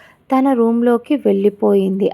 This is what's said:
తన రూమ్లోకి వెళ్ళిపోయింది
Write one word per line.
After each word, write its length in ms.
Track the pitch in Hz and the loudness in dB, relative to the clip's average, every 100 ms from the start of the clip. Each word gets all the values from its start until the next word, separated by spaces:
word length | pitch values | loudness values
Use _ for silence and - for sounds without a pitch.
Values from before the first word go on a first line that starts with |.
| - _ - | -20 _ -4
తన 220 | 269 269 | -2 0
రూమ్లోకి 640 | 240 226 233 240 233 - 277 | 0 0 0 0 0 -2 -2
వెళ్ళిపోయింది 960 | 214 196 202 202 214 202 190 190 196 | 0 0 0 0 0 0 0 -2 -4